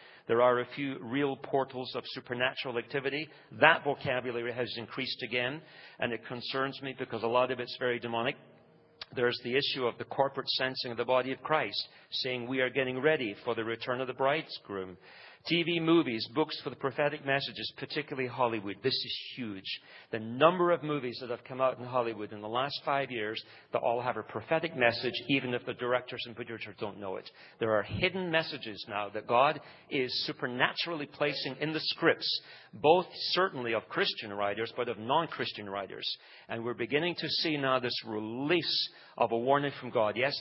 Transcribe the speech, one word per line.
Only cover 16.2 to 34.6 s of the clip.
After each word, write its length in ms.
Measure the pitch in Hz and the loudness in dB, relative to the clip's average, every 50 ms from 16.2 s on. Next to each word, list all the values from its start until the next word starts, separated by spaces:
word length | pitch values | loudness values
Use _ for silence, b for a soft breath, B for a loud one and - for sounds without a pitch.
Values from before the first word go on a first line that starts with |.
| 107 - 117 | -4 -2 0
books 260 | 139 156 151 - - - | 0 0 0 -2 -6 -8
for 80 | - | -8
the 40 | 123 | -6
prophetic 480 | - - 135 123 - 147 147 147 147 135 | -4 -4 -2 0 2 2 0 0 -2 0
messages, 480 | 139 135 139 139 123 107 104 110 - - - | 0 0 0 0 -2 -6 -8 -8 -8 -8 -10
particularly 500 | 143 131 - 151 147 - 151 131 131 123 | -10 -6 -4 -6 -6 -4 -4 -4 -4 -2
Hollywood. 500 | 120 131 127 117 113 110 95 101 95 - | 0 0 0 2 2 0 -4 -6 -6 -2
This 140 | - 131 123 | 0 0 0
is 240 | - - 127 - - - - - | 0 -2 -4 -8 -8 -8 -10 -10
huge. 440 | 139 123 107 98 95 95 - - B B B B B B - | -8 -8 -8 -8 -8 -8 -8 -10 B B B B B B -6
The 60 | - 117 | -6 -6
number 520 | 110 113 120 127 151 165 180 180 175 175 | -4 -4 4 6 8 8 8 6 4 4
of 100 | 175 160 | 4 2
movies 380 | 147 151 147 147 123 123 113 - | 2 0 -2 -2 -2 -4 -6 -6
that 80 | 127 117 | -6 -8
have 140 | 120 117 - | -8 -8 -8
come 180 | - 131 127 | -8 -2 2
out 160 | 131 131 123 120 | 2 2 2 0
in 80 | 123 | -4
Hollywood 480 | 123 127 127 120 117 113 101 104 - 113 | -2 0 0 2 0 -2 -4 -6 -8 -8
in 80 | 104 | -10
the 60 | 104 107 | -6 -4
last 340 | 113 123 135 143 139 - - | -2 0 0 -2 -4 -4 -2
five 280 | 160 143 139 139 123 | 0 0 0 0 -2
years 280 | 127 117 104 107 110 107 B B B B B _ | -2 -4 -4 -4 -4 -6 B B B B B _
that 120 | - 120 - | -2 0 2
all 180 | 123 117 123 | 2 2 2
have 160 | 123 123 107 110 | 0 0 -2 -2
a 60 | 107 | -4
prophetic 520 | - - 110 107 - 165 160 165 165 - | -6 -8 -8 -2 0 0 0 0 -2 2
message, 380 | 127 127 117 117 - - 123 117 - - - | 4 6 6 6 4 0 -2 -2 -2 0 0
even 240 | 139 135 123 123 123 | 2 2 2 0 -2
if 100 | 123 - 131 | -2 -2 -4
the 80 | 120 | -6
directors 480 | - 123 120 123 123 123 - 127 113 - | -4 0 0 0 0 0 -4 -8 -10 -10
and 100 | 120 113 | -10 -10
producers 380 | 107 120 113 117 107 - 107 95 - | -10 -10 -10 -10 -10 -10 -12 -10 -8
don't 200 | 113 104 95 104 | -8 -8 -8 -8
know 180 | 101 95 95 104 | -8 -8 -8 -8
it. 120 | - - B B B B B - | -10 -12 B B B B B -2
There 160 | 120 110 110 104 | 2 4 4 4
are 60 | 98 | 4
hidden 480 | - - - 180 185 170 190 185 175 | 2 0 0 0 0 0 0 0 2
messages 520 | 160 160 160 - - 131 - 113 101 92 - - | 2 2 2 0 -4 -8 -8 -10 -10 -10 -8 -6
now 200 | 104 101 104 101 | -4 -4 -4 -4
that 180 | 101 107 104 - | -6 -6 -2 4
God 340 | 120 120 135 147 156 147 B B B B B - | 6 6 6 6 4 0 B B B B B -4
is 340 | - 143 127 123 - - - | -2 -2 0 -2 -2 -4 -4
supernaturally 800 | - 147 - 151 127 123 127 147 - - - - 170 175 151 143 139 - | -6 -4 -4 -4 -4 0 2 2 2 2 0 -4 -4 -4 -6 -6 -8 -4
placing 440 | - 147 147 139 - - 147 127 - | 0 0 0 0 -2 -4 -6 -4 -4
in 140 | 151 151 156 | -2 -2 -2
the 60 | 156 | -2
scripts, 640 | - - - - 165 156 120 - - - - B B B B B B B - | -4 -4 -2 2 4 4 4 4 2 -4 -4 B B B B B B B -4
both 320 | 113 - 147 165 185 175 - - - - - - | 4 6 6 8 6 4 0 -6 -8 -6 -2 2
certainly 420 | 180 185 190 - 135 123 117 113 | 2 2 2 0 -2 -2 0 0
of 120 | 107 - - | 0 -2 -2
Christian 460 | - 165 196 - - - 120 107 101 | -2 0 0 0 0 -4 -6 -6 -2
writers, 400 | 101 101 101 101 107 | 0 0 0 0 0